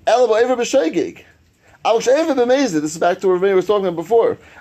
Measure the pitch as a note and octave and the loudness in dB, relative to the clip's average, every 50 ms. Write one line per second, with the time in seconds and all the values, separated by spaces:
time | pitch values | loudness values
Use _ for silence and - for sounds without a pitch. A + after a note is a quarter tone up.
0 | - - A3 B3 B3+ A3+ A3 G#3+ A#3+ B3 B3+ A#3 A#3+ - - C4+ D#4+ D#4+ A3 E3 | -2 0 2 2 2 2 2 0 2 0 0 -2 -2 0 0 0 0 0 -2 -2
1 | B2 E2+ - - - - _ _ _ _ _ _ _ _ _ _ - F#3+ A3+ A3+ | -4 -4 -8 -16 -20 -20 _ _ _ _ _ _ _ _ _ _ -2 0 0 0
2 | - A3+ C4+ D4+ E4 E4 C4+ C4 A#3+ A#3+ B3+ C#4 C#4 A#3 E3 D3+ D3 D#3 D#3 E3 | 2 2 2 2 2 0 0 0 0 2 2 0 0 0 -2 -4 -4 -4 -6 -2
3 | - - F#3+ F#3+ - F#3+ F#3 F3+ F#3 G3+ G3 F#3 F3+ G3+ G#3 G#3 G3 F#3 E3+ D#3+ | -2 -2 -2 0 0 0 0 0 0 0 0 0 0 0 0 0 0 -2 -4 -6
4 | E3+ E3+ A#3 A#3 G3+ - G2 - - - - - | -6 0 0 2 2 2 -2 -4 -10 -20 -20 -16